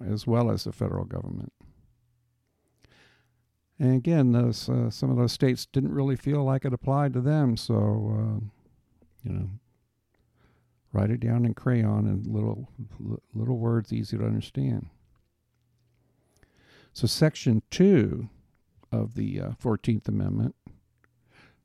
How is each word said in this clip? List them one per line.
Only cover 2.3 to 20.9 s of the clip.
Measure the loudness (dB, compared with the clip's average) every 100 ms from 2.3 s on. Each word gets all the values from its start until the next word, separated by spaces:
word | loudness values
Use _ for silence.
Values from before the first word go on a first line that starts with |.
| _ _ _ _ _ _ _ _ _ _ _ _ _ _ _
And | 2 4
again, | 4 4 6
those, | 6 4 0 -2
uh, | 0 -2
some | -2 0
of | 2
those | 0
states | 2 0 0 -2
didn't | -2 0
really | 0 -2 -2
feel | -2 0
like | 0 0 -2
it |
applied | -2 0 0 0
to | 0
them, | 2 2 2 2
so, | 0 2 2 0 0
uh, | -2 -2 -2 -6 -12 _ _ _ _ _ _
you | -8
know, | -6 -6 -8 -16 _ _ _ _ _ _ _ _ _ _ _ _
write | -2 0
it | 0
down | 0 2
in | 2 0
crayon | 0 2 2 2 0
in | 0 -2
little, | -2 -2 -4 -10 -14 -16 -12
li-, | -8 -8 -8
little | -6 -2 0
words | 0 0 0
easy | -4 -4 -4
to | -2
understand. | -2 -4 -4 -2 -2 -6 -16 _ _ _ _ _ _ _ _ _ _ _ _ _ _ _ _ _ -20 _
So | -4 -2
Section | 2 2 2 2 2 0
two | 4 6 6 4 -2 -8 -14 _ _ _ _ _
of | -2 -2 -4
the, | -4 -4
uh, | -6 -6
Fourteenth | -2 -2 0 -2 0
Amendment | -2 0 0 -2 -4 -16 -20 _